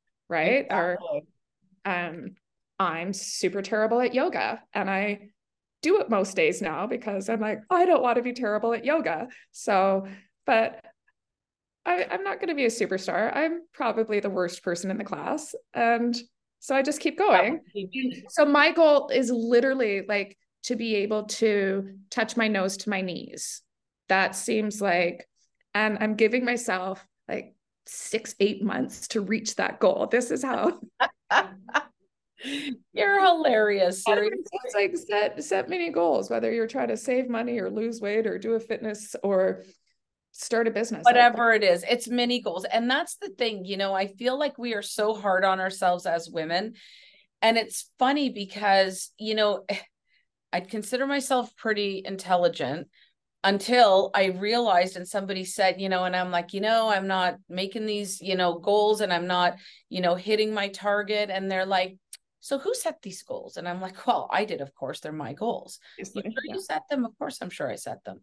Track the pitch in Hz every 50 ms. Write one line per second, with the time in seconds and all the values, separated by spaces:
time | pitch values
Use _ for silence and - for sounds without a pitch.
0 | _ _ _ _ _ - 170 160 156 196 247 277 - - 196 202 170 180 175 180
1 | 180 165 147 147 156 _ _ _ _ _ _ _ _ _ _ _ - 202 180 175
2 | 175 165 165 175 - 190 185 _ _ _ _ _ _ _ _ - 190 175 160 165
3 | 170 190 196 - - - - - - 180 185 202 196 - 233 214 214 220 233 240
4 | 254 240 247 254 302 359 - - - 220 226 - - _ - 202 190 190 196 190
5 | 202 208 202 202 202 202 _ _ _ _ _ _ _ _ _ _ - 311 392 415
6 | - - 226 196 196 190 196 190 160 151 185 - 202 165 156 160 196 247 247 233
7 | - 220 202 190 190 214 233 214 214 214 208 214 - - 359 349 359 370 330 -
8 | - 247 233 247 240 254 247 247 247 208 208 208 226 233 233 226 - 262 311 330
9 | - - 165 156 240 254 - - - _ - - - - 202 185 190 196 196 190
10 | 190 196 - - - _ _ _ _ - 240 226 - - - - - - - _
11 | _ _ _ _ _ _ _ _ _ _ _ _ _ _ _ _ - - 359 359
12 | - - 349 370 392 392 381 392 403 339 320 285 262 226 226 - 214 - 190 190
13 | - - 156 180 214 - - 277 311 330 330 339 330 _ _ - 277 226 226 226
14 | 226 220 214 202 196 202 190 185 180 175 - - - 185 170 175 - 190 190 -
15 | - - 190 147 147 - 294 302 - - - - - _ - - 233 233 233 233
16 | 240 240 233 240 - - _ _ _ _ _ _ - - 269 269 269 294 294 -
17 | - 302 285 - 403 403 233 180 185 226 320 311 - - - 208 190 185 - 262
18 | 254 254 - - - - - 320 294 285 285 294 294 320 320 339 320 302 294 277
19 | - - - 262 262 226 247 233 226 233 247 240 254 269 269 269 240 208 196 196
20 | 185 202 208 202 196 196 - _ _ _ _ _ - - 247 220 226 226 214 202
21 | 196 208 214 214 208 214 - - 226 220 208 202 196 196 196 196 196 196 - -
22 | - _ - 247 220 226 - 240 220 214 214 196 185 190 190 190 - 208 202 190
23 | 190 185 170 - - - - - - - - - - _ _ _ _ _ _ _
24 | _ - 190 190 185 185 190 - - - 226 214 214 214 202 208 202 196 175 180
25 | 175 175 175 - - _ _ _ _ _ _ _ _ _ - 202 214 214 208 -
26 | 214 214 214 208 220 214 240 254 247 233 240 233 - - 185 185 185 190 190 -
27 | - _ _ _ _ - - - - - - _ _ _ _ _ _ - - -
28 | - - - 220 - - - - 196 202 - - 220 196 - - - - - -
29 | - - - 220 202 185 220 220 214 - - - 185 - - - - 185 - -
30 | - - - 247 247 247 - 262 269 262 247 - - 349 349 - - - _ -
31 | 254 - - _ _ - - 277 - 185 - - - - - 294 - - _ _
32 | _ _ _ _ _ _ _ - - 269 285 285 294 285 247 - _ _ - -
33 | 415 403 403 392 381 370 339 320 311 277 240 214 214 208 202 196 185 180 190 -
34 | - 226 214 202 208 214 381 381 - - - - - - 208 202 202 190 - -
35 | - - 403 - 214 214 - - - - - 381 - - 359 359 339 339 277 -
36 | - 330 277 104 98 - 117 - 226 226 226 233 220 226 - 262 247 226 220 226
37 | - 269 247 254 262 247 233 226 240 240 240 220 185 190 202 214 226 233 226 233
38 | 208 202 208 220 220 208 180 190 196 226 226 220 226 - 214 - - 220 208 214
39 | 214 - - - - 202 196 185 190 185 190 - - - - _ _ _ _ _
40 | _ _ _ _ _ _ _ - - - 233 226 233 226 214 208 226 220 226 -
41 | - 240 247 240 240 240 226 240 240 233 226 208 214 185 175 175 175 - 240 240
42 | - 220 247 247 240 240 247 240 - - 170 185 185 - - 226 233 247 262 294
43 | 330 - - - 403 403 196 - 247 226 214 196 180 190 196 190 196 196 196 190
44 | 196 202 196 - 240 247 254 285 302 277 - - 240 240 226 208 208 - - -
45 | 208 214 220 202 202 202 185 185 196 190 190 190 185 190 190 - 190 180 180 175
46 | - 180 165 170 165 170 165 165 156 160 170 185 208 226 - - - - - -
47 | - - - _ _ _ _ _ - 226 233 226 214 - - - - - _ -
48 | 254 262 285 302 285 247 - 202 202 190 - 202 208 202 196 196 190 190 190 -
49 | - - - - 214 220 214 214 214 208 196 - - - 196 - - - _ _
50 | _ _ _ _ _ _ _ _ _ _ - 180 180 185 226 214 208 - 254 247
51 | 277 277 285 277 277 - 277 254 233 226 - - - 226 214 208 208 196 190 190
52 | 190 190 196 185 - 185 185 175 175 170 160 - 147 123 143 170 - - _ _
53 | _ _ _ _ _ _ _ _ - 196 202 196 - - 247 247 233 202 190 196
54 | 202 190 - 202 196 190 185 180 202 214 233 240 240 214 185 175 185 185 - 180
55 | 180 - - 202 190 190 196 190 185 180 - - 190 190 185 185 196 190 190 180
56 | 185 180 180 185 180 180 175 175 175 180 - 190 208 220 226 226 220 220 208 190
57 | 190 196 190 185 185 180 170 - _ - 175 180 196 196 - 226 214 214 208 208
58 | 202 185 - - - 190 185 185 180 175 170 170 - 202 202 208 208 214 214 208
59 | 214 185 180 170 175 180 180 180 180 175 - - - - - - _ _ - 185
60 | 180 175 180 185 180 208 214 214 214 214 214 208 202 202 196 - 196 208 202 208
61 | 202 196 214 208 208 202 190 190 190 196 190 185 190 190 196 185 185 185 190 -
62 | _ _ - - _ _ _ _ - - 277 269 - 392 508 - - 330 311 -
63 | - 190 175 - - - - - - - - 170 170 175 175 185 185 185 190 -
64 | - 285 220 151 - - - 185 214 202 170 139 139 139 - _ - 131 151 -
65 | - 156 151 156 139 113 139 147 208 226 - - - - - - _ - - -
66 | 190 196 - 202 190 214 220 269 - - - - - - 320 - - - 294 269
67 | 240 220 - - 294 277 - - - 180 - - 151 127 110 - - 104 110 -
68 | - 104 95 -